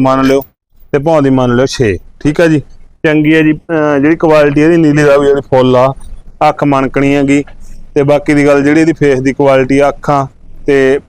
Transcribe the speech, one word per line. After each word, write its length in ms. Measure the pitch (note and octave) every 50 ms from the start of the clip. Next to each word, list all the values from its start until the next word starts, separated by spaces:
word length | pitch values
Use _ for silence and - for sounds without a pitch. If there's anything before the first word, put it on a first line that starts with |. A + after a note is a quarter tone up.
ਮੰਨ 220 | C3 C3 C3 C3+ C3+
ਲਿਓ 160 | C3+ C3+ C#3 C3+ - _ _ _ _ _ _ - -
ਤੇ 60 | - D3
ਭੌਂ 240 | C#3+ D#3+ E3 D3+
ਦੀ 80 | C#3 C3+
ਮੰਨ 260 | C3+ C3 B2+ A#2+ A#2+
ਲਿਓ 100 | A#2+ C3+
ਛੇ। 320 | C#3 - - C3 G#2 F#2 - - - - -
ਠੀਕ 200 | - C#3+ D3+ -
ਆ 60 | F3
ਜੀ, 140 | E3 D#3 D3 - - - - - - - _ -
ਚੰਗੀ 280 | D#3+ D3+ D#3 D3+ D3+ D#3+
ਆ 80 | D#3+
ਜੀ। 100 | D#3 D#3
ਅਹ, 460 | D#3 D3+ - - E3+ D#3 D3+ D3+ D3 C#3
ਜਿਹੜੀ 160 | C3+ D#3 E3
ਕੁਆਲਿਟੀ 440 | E3 F3+ D#3+ D3+ D3+ D3 D3 C#3+ D3+
ਇਹਦੀ 160 | D3+ D#3+ F3
ਨੀਲੀ 300 | E3+ E3 D3+ D3 D3 D3
ਰਾਵੀ 220 | D3 C#3 C#3+ C#3+ C#3
ਵਾਲੀ 120 | C#3 C#3+
ਫੁੱਲ 360 | C3 - C#3 C3 B2+ B2+ B2+
ਆ, 180 | B2 B2+ C3+ C3+ - - - - - - - - - D3+ D3+
ਅੱਖ 160 | D3 - D3+
ਮਣਕਣੀ 500 | C#3+ C#3 C3+ C3+ B2+ - D3 C#3 C#3 C#3+
ਹੈਗੀ। 300 | C#3+ C#3 C#3 C#3 D3 C#3+ - - - - - - - - - -
ਤੇ 80 | D3
ਬਾਕੀ 320 | C#3 C#3+ D3 C#3+ C#3+ - D3+
ਦੀ 120 | C#3+ C#3+
ਗੱਲ 160 | D3 C#3+ C#3+
ਜਿਹੜੀ 180 | C#3 C#3+ D3+ D#3+
ਇਹਦੀ 120 | D#3+ D#3+
ਫੇਸ 280 | D#3+ - D3 C#3+ C3+ B2+
ਦੀ 120 | C3 C3+
ਕੁਆਲਿਟੀ 460 | B2+ - C#3+ C#3 C3+ C3 C3+ B2+ C3+ C#3
ਆ, 100 | C#3+ C#3
ਅੱਖਾਂ 380 | C3+ - - - D3 C#3 C#3 C#3 - - - - - - -
ਤੇ 340 | - C#3 C#3 C3+ C3 C#3 C#3 -